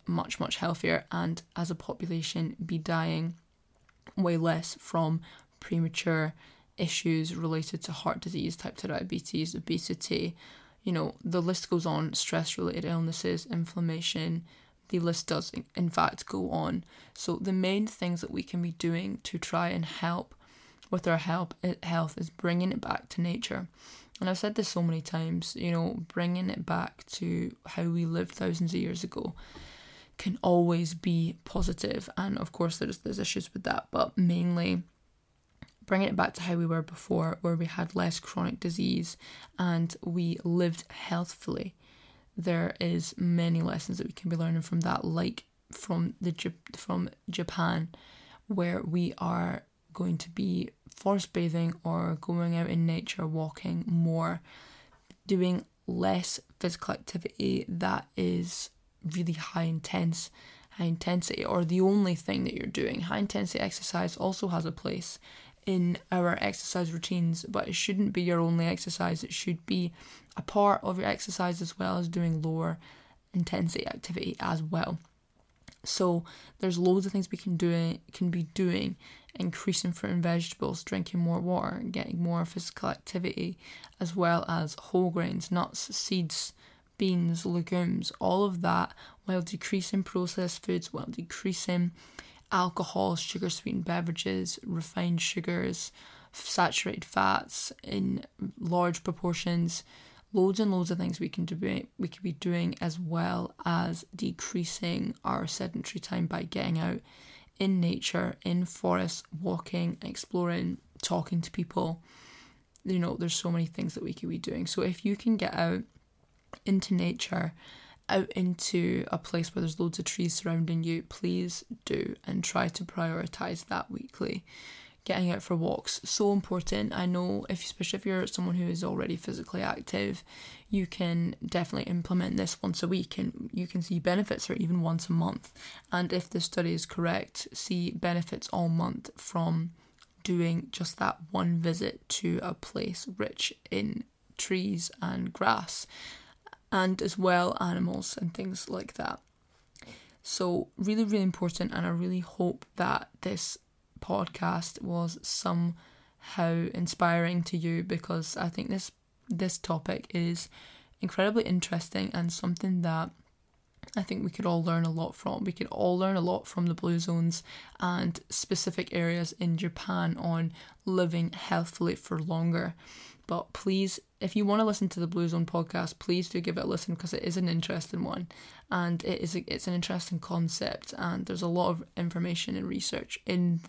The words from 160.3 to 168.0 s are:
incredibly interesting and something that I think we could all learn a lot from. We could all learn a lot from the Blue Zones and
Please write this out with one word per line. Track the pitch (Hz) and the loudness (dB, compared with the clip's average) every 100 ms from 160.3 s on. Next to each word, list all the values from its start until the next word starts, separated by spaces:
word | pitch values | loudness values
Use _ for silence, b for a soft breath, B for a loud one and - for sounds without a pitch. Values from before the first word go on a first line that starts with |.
| 170 - B B B B B | 0 -6 B B B B B
incredibly | 180 - 202 220 | -2 4 4 4
interesting | - 180 - 170 - 190 - | 4 2 2 -2 -2 -2 0
and | 175 170 | 0 -2
something | - 180 170 190 180 | 0 -2 0 2 2
that | 170 160 165 - _ _ _ _ _ _ - 208 | 2 2 -2 -6 _ _ _ _ _ _ -6 -4
I | |
think | 185 190 | -2 -2
we | 196 | -2
could | - 175 | 0 2
all | 170 | 2
learn | 165 165 | 4 2
a | 165 | 2
lot | 160 - | 0 -4
from. | - - - | -4 -4 -2
We | 196 | -2
could | - - | -4 -6
all | - 180 180 | 2 4 4
learn | 190 190 | 4 4
a | |
lot | 170 190 - | 4 2 0
from | - 170 | 0 2
the | |
Blue | 170 175 170 | 2 2 2
Zones | 175 170 165 165 B B B B | 2 4 4 2 B B B B
and | 180 180 | 0 2